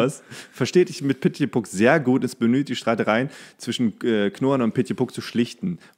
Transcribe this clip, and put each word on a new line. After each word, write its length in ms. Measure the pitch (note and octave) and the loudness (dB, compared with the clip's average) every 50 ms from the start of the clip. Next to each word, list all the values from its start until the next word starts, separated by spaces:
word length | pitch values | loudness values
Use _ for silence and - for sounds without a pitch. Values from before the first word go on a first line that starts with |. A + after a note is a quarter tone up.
| A2+ | 4
Was? 180 | C#3 D3+ - - - - - - - - | 2 0 -6 -16 -20 -18 -18 -18 -16 -4
Versteht 340 | - B2+ - - F3+ F3+ F3+ | -4 -4 2 4 4 4 4
sich 140 | E3 - C#3+ | 0 -6 -2
mit 180 | C#3 C3 - | -2 -2 0
Pitje 280 | - - - - D3 B2 | 0 -2 0 0 -4 -2
Puck 180 | - C3 G2+ | -2 -2 -4
sehr 320 | - - F#2+ G#2+ B2 D3+ E3 | -4 0 2 4 6 6 4
gut, 240 | C3 B2+ B2+ C3 B2+ | 4 2 2 2 0
es 100 | A#2+ - | -2 -4
bemüht, 320 | - A#2 A2+ A#2+ C#3 C#3 - | 0 2 2 2 2 0 -2
die 80 | B2 | -4
Streitereien 540 | - - A2+ A#2 A2 A2 A2 G#2+ A#2 C3 C#3+ - - - - - - | -4 -2 -2 0 0 2 2 2 2 0 -2 -6 -12 -20 -20 -20 -14
zwischen, 340 | - - A#2 - B2 G#2+ - - - | -8 -8 -4 0 -2 -2 -2 -2 -2
äh, 260 | B2 A2+ G#2+ G2+ G2+ | 0 0 2 0 0
Knurrhahn 320 | G2 - C3 C3+ C#3 C3 A#2+ | -2 0 0 0 2 2 0
und 100 | A2 - | 0 0
Pitje 220 | C3+ A#2 - G#2+ | 0 -2 -2 0
Puck 180 | - B2+ A2+ - | -4 -4 -4 -4
zu 80 | - - | -12 -12
schlichten. 560 | - - A2 A#2+ - - - - F2+ F2 - - - _ | -6 -2 -2 -2 -2 -4 -8 -6 -6 -6 -6 -10 -18 _